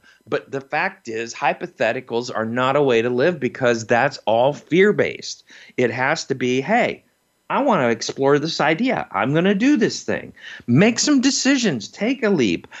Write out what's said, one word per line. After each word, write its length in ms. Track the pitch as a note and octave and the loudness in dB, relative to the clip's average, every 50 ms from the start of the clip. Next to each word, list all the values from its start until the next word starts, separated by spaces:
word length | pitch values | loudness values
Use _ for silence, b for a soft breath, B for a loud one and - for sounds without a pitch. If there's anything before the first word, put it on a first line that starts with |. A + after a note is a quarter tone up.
| b b b b b | b b b b b
But 240 | - A#2 C3+ - - | -6 -6 -6 -6 -6
the 120 | - C#3 C3+ | -10 -12 -10
fact 440 | - - D3+ E3+ G3 G3 - - | -6 -6 -4 -4 -4 -6 -10 -14
is, 280 | A#2+ A2 A2+ A#2 A#2 - | -10 -8 -8 -8 -8 -8
hypotheticals 1000 | - C#3+ D#3 - E3 - E3+ - - B2+ A2 A#2+ C3 B2+ - A#2+ A#2 B2 A#2+ - | -4 -2 -2 -2 -4 -6 -10 -6 -2 -2 -2 -2 -4 -6 -6 -6 -6 -6 -4 -4
are 120 | G#2 A2 | -4 -4
not 300 | A2+ A#2 B2+ B2+ C3 C3+ | -2 -2 0 0 2 2
a 60 | D3 D3 | 2 4
way 200 | C3+ A#2+ A2+ A2+ | 4 2 2 2
to 80 | B2 | 0
live 280 | B2 B2 C3+ F3 F3 D3+ | 0 0 0 0 0 0
because 460 | B2+ A#2+ - - C3 A#2+ A#2+ A2+ A2+ | -4 -6 -4 0 0 0 0 0 0
that's 320 | G#2+ B2 A#2 B2+ C#3+ C#3 - - | 0 2 2 2 2 -2 -4 -2
all 300 | - A2 A2+ B2 C#3 C#3+ | 0 2 2 2 2 0
fear-based. 880 | - - - - F3 F#3+ G#3+ - C#3 A#2 D2+ - - - - - - _ B B B B B B | -2 -6 0 2 4 4 4 4 2 0 -2 -4 -8 -12 -14 -16 -16 _ B B B B B B
It 140 | B B2 A#2 | B 0 0
has 340 | A2 B2+ B2+ C#3 D#3 E3 - | 0 0 -2 -2 -2 -2 -4
to 100 | - C#3 | -6 -6
be, 280 | B2+ B2+ B2 B2+ C3 C3+ | -4 -2 -2 0 -2 0
"Hey, 420 | D3+ G#3+ A#3+ G3+ A#2 D2 - _ _ _ _ _ _ _ _ _ - | 0 0 0 0 -2 -4 -8 _ _ _ _ _ _ _ _ _ -4
I 120 | D#3+ G#3+ C4+ | -2 0 2
want 200 | C#4+ A3 E3+ C3 | 2 2 2 2
to 80 | A#2 | 2
explore 480 | A#2 A2 - - - - C3+ C#3 C#3+ D3 | 0 -2 -4 -8 -4 0 2 4 4 2
this 240 | C#3+ E3 D#3+ - D3+ | 2 -2 -2 0 0
idea. 440 | D3 E3 D#3+ A#3+ C4 G#3+ D2+ - - | 0 0 0 0 -2 -2 -2 -4 -4
I'm 240 | - F#2+ G#2 B2+ D3 | -4 -2 -2 0 0
gonna 200 | D#3+ F3 G3 G#3 | 2 2 2 2
do 220 | F#3+ A#3 C#4 D4 | 2 2 2 2
this 260 | - A3+ D3+ - - - | 2 2 0 -2 -4 -6
thing." 300 | - G2 C#2+ - - - B B B B B B | -6 -6 -6 -6 -10 -18 B B B B B B
Make 320 | B A#2 C3+ G3+ A#3 A#3 - | B 4 4 4 4 2 0
some 220 | - D4+ D4 C4+ | 0 2 2 2
decisions, 680 | A#3 C#4 C4 - - B3+ C#4+ C4 A#3 G3 C#3+ A2+ G2 - | 2 2 0 0 0 2 2 2 2 0 -2 -2 -6 -10
take 340 | - - G3+ A#3 C#4 - - | -10 -6 -4 -4 -2 -2 0
a 80 | G#3 | 0
leap, 360 | G3+ D#3 B2 G2+ E2 - - - B B | 2 2 2 2 0 -2 -4 -10 B B